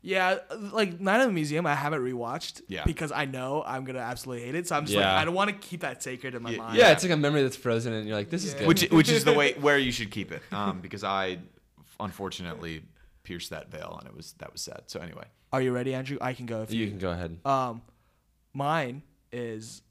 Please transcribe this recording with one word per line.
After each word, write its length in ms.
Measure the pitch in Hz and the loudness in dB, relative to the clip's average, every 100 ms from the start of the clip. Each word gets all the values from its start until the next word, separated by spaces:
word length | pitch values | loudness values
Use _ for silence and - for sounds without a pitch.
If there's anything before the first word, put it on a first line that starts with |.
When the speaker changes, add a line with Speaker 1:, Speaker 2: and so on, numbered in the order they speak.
Speaker 1:
Yeah, 340 | 180 190 185 196 - 233 202 | 0 2 2 2 -4 -10 -4
like, 300 | 226 208 170 | 0 0 0
Night 220 | 190 220 | 2 4
at 40 | 262 | 4
the 40 | |
Museum, 320 | 180 147 151 | 2 0 0
I 100 | 170 | 0
haven't 280 | 143 147 156 | 0 0 -2
rewatched 580 | 127 123 117 151 - - - | -2 -4 -6 -6 -8 -14 -10
Speaker 2:
Yeah. 160 | 90 | -2
Speaker 1:
because 260 | 76 165 156 | 0 0 -2
I 140 | 110 | -2
know 400 | 139 127 127 147 - | -2 -4 -2 -2 -2
I'm 180 | 131 131 | -6 -6
gonna 140 | 127 | -6
absolutely 440 | 117 123 135 123 | -6 -6 -8 -8
hate 100 | 120 | -4
it. 140 | 156 175 | -4 -2
So 80 | 151 | -2
I'm 80 | |
just 100 | 147 | 2
Speaker 3:
Yeah. 160 | 101 98 | 4 6
Speaker 1:
like, 80 | 95 | 4
I 20 | |
don't 80 | 156 | 4
wanna 220 | 180 208 | 2 0
keep 260 | 202 - 175 | -2 -10 -8
that 220 | 147 120 | -8 -6
sacred 320 | 135 127 135 | -8 -8 -8
in 80 | 123 | -8
my 80 | 117 | -6
Speaker 2:
Yeah, 80 | 113 | -6
Speaker 1:
mind. 180 | 113 220 | 2 8
Speaker 3:
Yeah, 120 | 233 | 8
Speaker 2:
Yeah. 40 | |
Speaker 3:
it's 100 | 151 | 8
like 100 | 180 | 4
a 40 | 156 | 4
memory 260 | 143 151 | 4 4
that's 140 | 135 - | 2 0
frozen, 380 | 123 113 120 | 0 0 0
and 120 | 110 107 | -4 -4
you're 120 | 107 | -4
like, 100 | 104 | -2
"This 160 | 170 | -4
is 80 | - | -4
Speaker 1:
Yeah. 60 | - | 0
Speaker 3:
good." 100 | 104 | 4
Speaker 2:
Which, 220 | - - | 4 8
which 180 | 160 151 | 6 8
is 160 | 151 | 4
the 80 | 143 | 6
Speaker 1:
<laughs> 80 | 147 | 6
Speaker 2:
way 140 | 143 | 4
where 240 | 143 143 143 | 4 4 4
you 140 | 127 | 2
should 180 | 117 104 | -2 -6
keep 200 | 107 92 | -6 -8
it, 120 | 76 - | -10 -8
um, 280 | 101 101 92 | -4 -2 -4
because 200 | 87 101 | -10 -6
I 340 | 98 98 92 90 90 _ _ _ _ - | -2 0 -2 -4 -12 _ _ _ _ -10
unfortunately 840 | 104 82 95 - 87 80 82 80 - _ - _ | -10 -6 -8 -6 -10 -8 -10 -10 -14 _ -20 _
pierced 280 | - 87 - | -12 -12 -10
that 200 | 78 - | -12 -12
veil, 260 | 78 82 80 | -14 -12 -14
and 100 | - | -16
it 60 | |
was, 180 | 55 80 - | -18 -20 -18
that 140 | - | -16
was 80 | - | -12
sad. 200 | - - - | -12 -14 -14
So 140 | - | -12
anyway. 240 | 85 - - _ _ | -12 -14 -18 _ _
Speaker 1:
Are 100 | 131 | 0
you 100 | 127 | 2
ready, 220 | 123 127 | 0 -2
Andrew? 240 | 131 135 139 | -4 -6 -4
I 140 | 123 | -4
can 120 | 123 120 | -6 -6
go 160 | 113 | -6
if 100 | 110 | -4
Speaker 3:
You 120 | 113 | -2
Speaker 1:
you 60 | 107 | -2
Speaker 3:
can 80 | 98 | -2
go 120 | 92 | -4
ahead. 280 | 87 85 85 | -4 -6 -6
Speaker 1:
Um, 380 | 135 135 127 117 - _ _ _ _ _ _ | 0 0 0 -6 -16 _ _ _ _ _ _
mine 500 | 139 143 160 131 135 - _ _ | -4 0 0 -2 -8 -16 _ _
is 500 | 123 120 110 113 - _ | -8 -8 -8 -12 -18 _